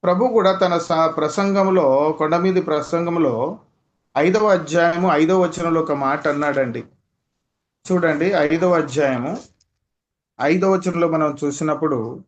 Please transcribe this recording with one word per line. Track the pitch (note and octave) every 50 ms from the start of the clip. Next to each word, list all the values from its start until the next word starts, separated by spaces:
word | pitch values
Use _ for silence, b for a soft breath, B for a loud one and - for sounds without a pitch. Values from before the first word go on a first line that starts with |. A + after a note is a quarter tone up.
| -
ప్రభు | F3+ F3+ F#3 A#3
కూడా | B3+ A3+ A3+ G3 F#3+ F#3+
తన | F#3 F#3+ F3+ F3 E3+
స-, | E3 - E3+ D#3+ D#3+
ప్రసంగంలో, | D#3+ D#3+ D#3+ D3+ D3+ D3+ - G3 G3 G3 G3 F#3+ F#3+ F#3+ F#3 D#3+ C#3 C3 C#3 D3 D#3 D#3 D3+
కొండ | - D#3 E3
మీద | F3 F#3 F#3+ F#3 F#3 E3+
ప్రసంగంలో | - D#3 D3+ D3 - - E3+ E3+ E3+ E3+ E3+ D#3+ C#3 A#2 A2 B2 D3+ G3+ A3 _ _ _ _ _ _ _ _ _ _ _ C3+
ఐదవ | D3 F3 F#3+ G#3+ G#3+ G#3+
అధ్యాయము | G3 F3+ D#3+ D3 D3+ F3 E3+ E3+ E3 E3+ F3+ F#3 D#3+
ఐదవ | D3 D#3+ D#3+ F#3 F#3+ F3+
వచనంలో | F3 - - E3+ E3+ E3 E3
ఒక | D#3+ D#3+ D3
మాట | C#3+ C#3 C3+ C#3+ D3 - D#3
అన్నాడండి. | D3 C#3+ D3+ D3 C#3 C3+ C3+ B2 A2+ A#2 A2+ - _ _ _ _ _ _ _ _ _ _ _ _ _ _ _ _ _ _ _ - F#3
చూడండి, | F3+ E3+ E3 D3+ C#3+ D#3+
ఐదవ | F#3 G3+ E3+ D3 D3 D#3+ E3 F3+ F3+ F3+
అధ్యాయము | E3 D#3 C#3+ B2 D3 D3 C#3 C3 A#2+ B2 C#3+ F3+ B3+ - - _ _ _ _ _ _ _ _ _ _ _ _ _ _ _ _ _ _ B2
ఐదవ | C#3+ D#3+ F#3 F#3 F#3+ F#3+
వచనంలో | F#3 F#3 F#3 E3+ E3 E3+ E3+
మనం | D#3+ D#3+ D#3 D3+ C#3+ C#3+ D3
చూసినప్పుడు | C#3+ C#3+ - D#3+ D#3 D3+ D3+ D#3 D#3 C#3+ B2 A2 A2+ C3 E3+ F#3+